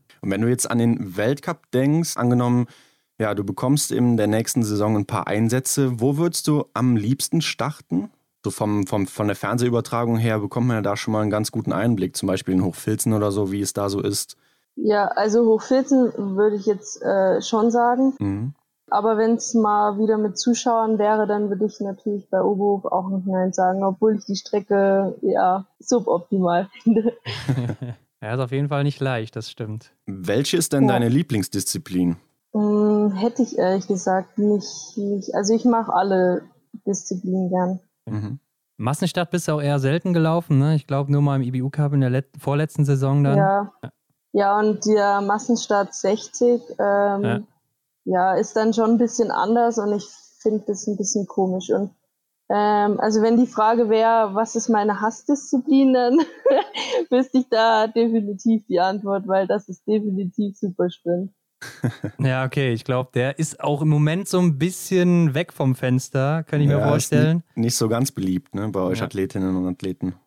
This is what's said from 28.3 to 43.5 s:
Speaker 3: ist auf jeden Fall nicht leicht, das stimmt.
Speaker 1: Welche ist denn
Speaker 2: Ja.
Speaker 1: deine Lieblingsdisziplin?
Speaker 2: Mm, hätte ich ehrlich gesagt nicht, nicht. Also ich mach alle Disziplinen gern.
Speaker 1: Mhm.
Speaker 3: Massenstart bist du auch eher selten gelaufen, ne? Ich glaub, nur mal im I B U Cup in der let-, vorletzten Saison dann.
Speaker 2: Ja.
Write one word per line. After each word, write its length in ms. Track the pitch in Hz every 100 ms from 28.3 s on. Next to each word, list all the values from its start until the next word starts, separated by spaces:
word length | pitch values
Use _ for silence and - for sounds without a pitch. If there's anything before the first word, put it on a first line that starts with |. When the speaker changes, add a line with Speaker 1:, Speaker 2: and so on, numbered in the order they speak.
Speaker 3:
ist 60 | 123
auf 100 | 123
jeden 180 | 135 143
Fall 140 | 143
nicht 160 | 143 -
leicht, 360 | 135 120 110 117
das 140 | -
stimmt. 420 | - 107 107 - _ -
Speaker 1:
Welche 500 | 98 90 107 147 175
ist 160 | 160
denn 120 | 143
Speaker 2:
Ja. 100 | 131
Speaker 1:
deine 140 | 120 117
Lieblingsdisziplin? 1080 | 139 175 117 92 98 - 92 - 90 87 82 _ _ _
Speaker 2:
Mm, 560 | 214 208 208 208 208 208
hätte 300 | 190 233 240
ich 160 | 226 -
ehrlich 280 | 185 190 190
gesagt 520 | 190 190 190 185 -
nicht, 580 | 208 208 - - - -
nicht. 380 | 202 202 190
Also 200 | - 202
ich 100 | 226 254
mach 220 | 233 220
alle 520 | 175 196 190 185 180 - _ _ - -
Disziplinen 640 | 190 - 185 185 185 180
gern. 300 | 180 185 185 _ _ -
Speaker 1:
Mhm. 340 | 104 104 135 _ _ _ -
Speaker 3:
Massenstart 520 | 117 151 175 180 170
bist 180 | 180 170
du 40 |
auch 100 | 151
eher 160 | 143 143
selten 340 | 135 165 190
gelaufen, 440 | 170 160 170 - 135
ne? 160 | 147 156
Ich 100 | -
glaub, 220 | 139 139
nur 100 | 143
mal 140 | 143 135
im 60 |
I 80 | 123
B 120 | 127
U 80 | 135
Cup 220 | 151 143
in 80 | 143
der 100 | 127
let-, 260 | 127 - -
vorletzten 460 | - 143 156 - 143
Saison 360 | 139 135 143
dann. 140 | 143 143
Speaker 2:
Ja. 360 | 196